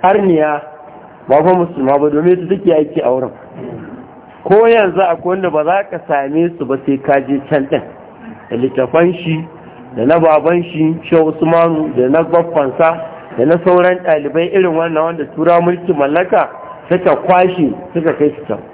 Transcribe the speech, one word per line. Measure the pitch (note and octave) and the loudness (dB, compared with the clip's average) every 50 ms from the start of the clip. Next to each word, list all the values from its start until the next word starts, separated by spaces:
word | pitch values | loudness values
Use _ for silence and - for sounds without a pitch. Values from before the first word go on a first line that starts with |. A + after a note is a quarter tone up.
| - | 2
Arniya | F3+ G3 G#3+ G3+ F#3+ E3+ D#3 D3+ D3+ D3+ D3 - - - - - - - - - - - - - - | 2 2 2 2 2 2 2 2 0 -2 -4 -8 -12 -18 -20 -20 -20 -20 -20 -20 -20 -20 -20 -2 2
ba | C3 D3 D#3 | 2 4 4
fa | F3+ F#3 | 4 2
musulma | F3+ F3 E3 - C#3+ C3 C3 C#3 C#3+ | 2 0 -2 -4 -4 0 0 2 2
ba, | C#3+ D3+ | 2 2
domin | D3 D3 D#3+ F3 F3+ | 0 2 2 2 2
ita | F3+ F3 D#3+ G3 | 2 0 -4 -4
take | F#3 - E3+ E3 | 0 0 2 2
aiki | D#3 D3+ D3 - E3 | 2 0 -2 -4 -4
a | C#3+ B2 | -2 0
wurin. | B2+ C3 B2+ A#2+ - - - - - - B2+ B2 A#2+ - - - - - - - - - - - - - - | 0 -2 -2 -6 -10 -16 -20 -20 -18 -16 -14 -14 -14 -14 -16 -16 -18 -18 -20 -20 -20 -20 -20 -20 -20 -8 0
Ko | - F#3+ G#3 A3+ A#3 | 4 4 6 6 6
yanzu | A#3 A#3 G#3 F#3 D#3+ F3 | 4 4 2 2 0 0
akwai | G3 F3 E3+ D#3+ - F3 F#3 F#3+ | 0 0 0 -2 -2 -4 -4 -2
wanda | F#3+ F3 | -2 -2
ba | D3 D#3 D3+ | 0 0 0
za | D#3 F3+ G3 G3+ G3 | 0 0 -2 -2 -4
ka | - E3 - - | -10 -12 -6 -4
same | D#3+ C#3+ C#3 C#3 D3 D#3+ E3+ E3+ E3+ E3+ | -2 -2 -2 -2 -2 -2 -2 -2 -2 -6
su | D3 | -4
ba | A#2+ C3+ C3 C3+ | -4 -4 -4 -2
sai | - C#3 C3+ | -2 -4 -2
ka | C3+ - C#3 C#3 | 0 0 0 0
je | B2+ B2+ C#3 C3+ C#3 - | 0 -2 -4 -4 -2 -2
can | D#3+ C#3+ C3+ C3+ | -2 -2 0 0
ɗin. | E3 C3 - - - - - - - - - - - - - - | -4 -4 -4 -6 -20 -20 -20 -20 -20 -20 -20 -20 -18 -20 -16 -10
Da | - A#2+ | -6 -4
littafan | B2 C3 B2+ C3 C3 B2 C3 D#3+ E3+ F3 F3+ | -4 -2 0 -2 -4 0 2 2 2 2 0
shi, | F3+ F3 E3 D#3+ D#3 E3 E3 - - - - - - - - - | -2 -4 -6 -6 -6 -6 -12 -16 -20 -20 -20 -20 -20 -20 -16 -6
da | B2 A2+ | -2 2
na | C3 D#3+ E3+ | 2 4 4
baban | E3 E3 D#3 D3+ D3 D#3+ F3 F3 E3+ | 4 4 4 4 2 2 0 0 -2
shi, | E3+ - D#3 D#3+ D#3 D#3+ E3 - - | -4 -4 -2 -2 -2 -2 -4 -4 0
Shehu | F3 E3 D#3+ D#3+ | 2 2 2 2
Usmanu, | D#3 D#3+ D#3+ D#3+ E3 E3 E3+ E3+ E3 D#3 D#3 D3+ C#3 | 0 -2 0 2 2 2 2 2 0 -2 -4 -4 -2
da | B2 B2 B2+ | 0 0 2
na | C#3 D#3+ E3 | 2 0 0
baffansa, | E3 E3 E3+ E3+ E3+ - D#3 C#3 C3 B2 - E3+ D#3+ E3 - - - - - - - - - | 2 0 0 0 2 0 -2 -2 -2 0 0 0 0 0 -2 -8 -14 -16 -18 -20 -14 -4 0
da | A#2+ | 2
na | D3+ E3 F3 E3+ | 2 2 2 2
sauran | F#3 F3+ F3+ F3 F3+ F3+ F3+ F3+ | 2 4 4 4 2 0 0 0
ɗalibai | F3 D#3+ D3+ C#3+ C#3+ C3 D#3+ E3+ F3+ - | 0 0 0 0 -2 -2 -2 -2 0 0
irin | G3 F#3 F3+ D#3+ | 0 0 2 0
wannan | D#3+ E3 E3+ E3 D#3 D#3+ | -2 -2 -2 0 0 0
wanda | E3 E3+ E3 D3 B2+ - | -2 -2 -6 -8 -10 -6
tura | - D#3+ E3+ E3+ E3+ | -2 2 4 4 4
mulki | E3+ F3 F3 E3+ F3 F3 F3 | 4 2 -2 -2 -2 -2 0
mallaka | D3 C#3 C#3 D3 E3+ F#3 F#3 - F#3+ D3+ - - - - - - - - - | 0 0 0 2 0 0 2 2 0 0 0 -6 -16 -18 -18 -18 -20 -4 -2
suka | F3 F3+ F3+ F#3 D3 | -2 0 2 0 0
kwashe | - - - F#3 F3+ F#3 F#3 F3+ F3 D#3+ B2+ G#2 - - - - | 0 2 2 4 4 4 2 2 0 -2 -2 -2 -6 -12 -8 -6
suka | E3+ D#3 E3 C#3 | -2 -2 -2 0
kai | - D3 C#3+ - | 0 0 -2 -2
su | - - - | -4 -10 -10
can. | A2 F#2 F2 - | -10 -10 -10 -18